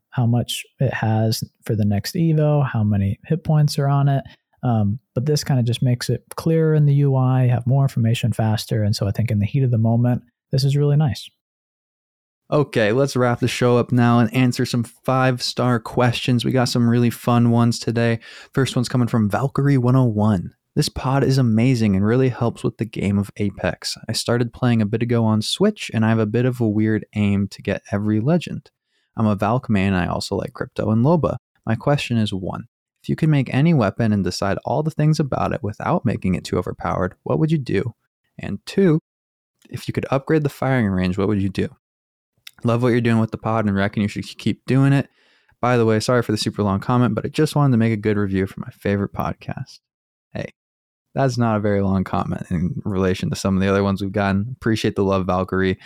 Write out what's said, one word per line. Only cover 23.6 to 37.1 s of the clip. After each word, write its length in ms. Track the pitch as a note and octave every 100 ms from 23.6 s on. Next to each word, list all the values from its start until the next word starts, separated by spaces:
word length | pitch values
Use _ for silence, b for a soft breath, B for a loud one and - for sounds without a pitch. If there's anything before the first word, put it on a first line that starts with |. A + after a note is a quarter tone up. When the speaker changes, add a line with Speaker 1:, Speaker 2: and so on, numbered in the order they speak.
| F2+ - - - -
Speaker 2:
I 40 |
started 400 | - - A#2+ A#2+
playing 300 | - B2+ A#2
a 40 | G#2
bit 140 | A2+
ago 240 | A#2+ A#2
on 180 | A2 G#2+
Switch, 500 | - - G3+ G#3 -
and 100 | A#2
I 40 | A2
have 100 | A2+
a 80 | G#2+
bit 180 | A#2
of 160 | B2+ B2
a 80 | A2
weird 380 | G#2 A2 G#2+ -
aim 320 | G#2+ G2+ G2 G2
to 100 | -
get 200 | - F#2+ -
every 260 | G2+ G#2+ G#2+
legend. 520 | B2+ F3 - - - _ _ _ _ -
I'm 100 | A2
a 100 | G2
Valk 340 | G#2 B2+ -
main, 220 | G#2 F#2+
and 20 | F#2
I 100 | E2+
also 260 | - -
like 180 | G2 -
Crypto 380 | - - - G#2+
and 140 | A2+
Loba. 320 | C3 E3+ - - _ _
My 120 | - A2
question 400 | - C#3+ - A#2
is, 160 | G#2
one, 300 | F#2+ F2 - A2+ _ _ _
if 80 | -
you 60 |
could 140 | C#3 D#3+
make 260 | C#3+ B2
any 200 | B2+ E3
weapon 380 | D#3 G2 - A2+
and 120 | G#2
decide 340 | F#2 - G2 F2+
all 180 | - B2+
the 80 | D#3
things 300 | - D3+ D#3
about 320 | C#3+ - F#2
it 100 | -
without 420 | G#2 G#2+ - E3+
making 300 | A2+ - F#2
it 80 | E2+
too 160 | - F#2
overpowered, 560 | - - F2 F2 F2+